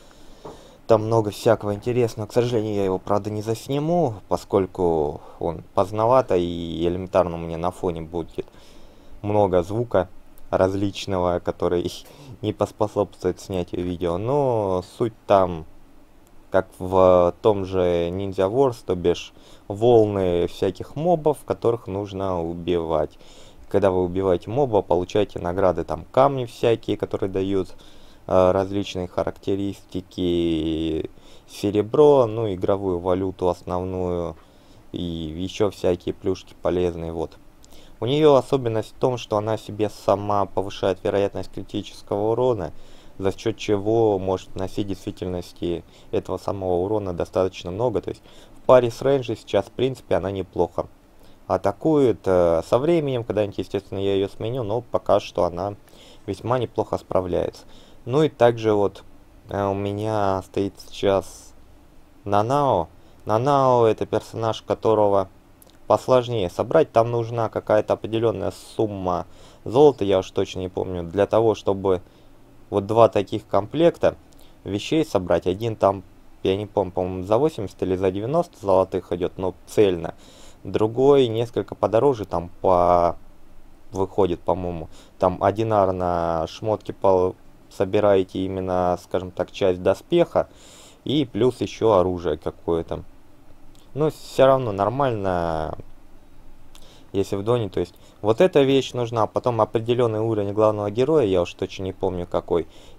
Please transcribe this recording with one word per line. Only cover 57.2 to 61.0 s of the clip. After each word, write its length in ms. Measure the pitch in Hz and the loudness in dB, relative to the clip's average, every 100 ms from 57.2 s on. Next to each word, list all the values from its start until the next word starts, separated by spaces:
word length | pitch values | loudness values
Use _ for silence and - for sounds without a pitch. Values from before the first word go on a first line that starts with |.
| 92 85 85 - - - - - 117 | 0 -2 -4 -8 -18 -20 -20 -14 -2
Ну 160 | 143 | 0
и 60 | 160 | 0
также 440 | - 120 120 110 | 4 2 4 2
вот, 320 | 104 98 - - - - - - | 2 2 -2 -16 -20 -20 -20 -8
э, 180 | 98 98 | -4 -2
у 80 | |
меня 680 | 98 101 101 110 107 98 95 | -2 -4 -4 -4 0 2 0
стоит 320 | - 98 98 - | -2 -4 -4 -6
сейчас 760 | - - | -16 -2